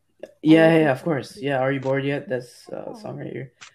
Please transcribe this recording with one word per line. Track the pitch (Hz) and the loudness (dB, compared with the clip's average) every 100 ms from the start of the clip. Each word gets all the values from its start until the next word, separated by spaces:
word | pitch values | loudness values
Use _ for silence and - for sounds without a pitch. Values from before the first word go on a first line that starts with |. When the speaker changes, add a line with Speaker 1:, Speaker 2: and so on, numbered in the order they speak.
| _ _ - _ | _ _ -20 _
Speaker 1:
Yeah, | 156 160 | 4 6
Speaker 2:
I | 160 | 8
like | 165 | 6
Speaker 1:
yeah, | 156 | 4
Speaker 2:
it. | |
Speaker 1:
of | 131 | 0
course. | 170 143 107 - | -2 -4 -6 -10
Yeah, | 135 139 | -4 -2
Are | 131 | 0
You | 139 | -2
Bored | 131 135 | -2 -2
Yet? | 139 143 - | -2 -6 -6
That's, | 123 127 - - | -8 -8 -20 -16
uh, | - - | -14 -12
Speaker 2:
Oh. | 226 | -14
Speaker 1:
song | 131 139 | -14 -12
right | - | -12
here. | - 135 _ - | -12 -14 _ -20